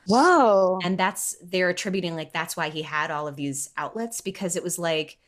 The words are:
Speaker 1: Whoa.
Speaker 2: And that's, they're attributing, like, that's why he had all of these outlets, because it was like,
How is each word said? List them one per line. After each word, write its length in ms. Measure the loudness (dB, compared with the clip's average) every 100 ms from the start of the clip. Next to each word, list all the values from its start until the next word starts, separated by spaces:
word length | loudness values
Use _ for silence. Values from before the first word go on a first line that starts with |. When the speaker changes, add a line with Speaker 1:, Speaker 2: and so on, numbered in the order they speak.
| 2
Speaker 1:
Whoa. 720 | 4 6 8 6 6 4 2
Speaker 2:
And 160 | 0 0
that's, 380 | 0 -2 -8 -10
they're 280 | -4 0 0
attributing, 480 | 0 -2 -2 -2 -6
like, 160 | -6
that's 240 | -6 -6 -4
why 120 | -6
he 140 | -6
had 300 | -6 -4 -2
all 160 | -4 -6
of 80 | -6
these 340 | -6 -6 -8 -8
outlets, 440 | -6 -6 -8 -8
because 360 | -8 -6 -4 -4
it 80 |
was 120 | -6 -4
like, 420 | -2 -2 -4 -10